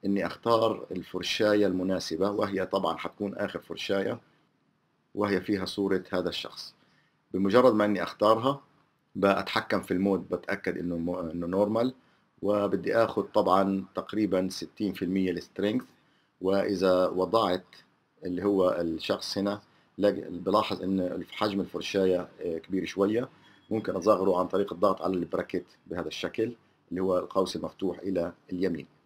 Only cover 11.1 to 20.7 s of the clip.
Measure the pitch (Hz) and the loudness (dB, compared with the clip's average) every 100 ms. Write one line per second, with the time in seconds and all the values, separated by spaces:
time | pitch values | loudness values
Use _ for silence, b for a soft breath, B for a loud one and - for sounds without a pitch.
11.1 | 90 85 85 85 92 104 110 123 127 b | -4 -6 -6 -2 0 2 2 0 -2 b
12.1 | b b _ 98 104 101 98 92 113 113 | b b _ 0 2 2 0 0 2 2
13.1 | - 95 - 95 92 98 98 92 - - | 0 0 2 4 4 4 0 -2 -8 -6
14.1 | 107 104 92 92 - 82 _ 104 92 90 | -2 2 2 0 -6 -12 _ -4 -2 -2
15.1 | 95 95 87 - - 98 110 - b b | 0 0 -2 -6 -2 -2 -2 -6 b b
16.1 | b b _ 92 98 98 98 95 92 92 | b b _ 0 2 0 2 4 4 4
17.1 | 90 92 110 104 92 - - _ _ _ | 2 2 2 2 0 -4 -20 _ _ _
18.1 | _ 87 87 98 101 92 85 85 80 - | _ -6 -2 2 4 4 2 -2 -4 -4
19.1 | 104 - - 101 104 _ b b - 101 | -4 -4 -4 -2 -4 _ b b 0 0
20.1 | 95 - 87 87 101 107 | 0 -6 -6 2 2 2